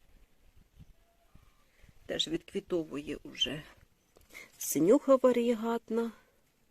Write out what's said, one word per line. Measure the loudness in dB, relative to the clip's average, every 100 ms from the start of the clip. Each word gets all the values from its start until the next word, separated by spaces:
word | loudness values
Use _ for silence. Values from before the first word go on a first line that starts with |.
| _ -20 -20 _ _ -20 -20 -20 -20 -20 _ _ _ -20 -20 _ _ _ -20 -20 -10
Теж | -6 -4
відквітовує | -4 -6 -10 -4 -4 -4 -8 -10 -12
уже | -12 -6 -4 -4 -12 -20 -20 _ _ _ _ -20 -20 -12
синюха | -4 2 6 6 6 4
варігатна. | 4 4 2 0 -2 -4 -4 -4 -4 -8 _ _ _ _ _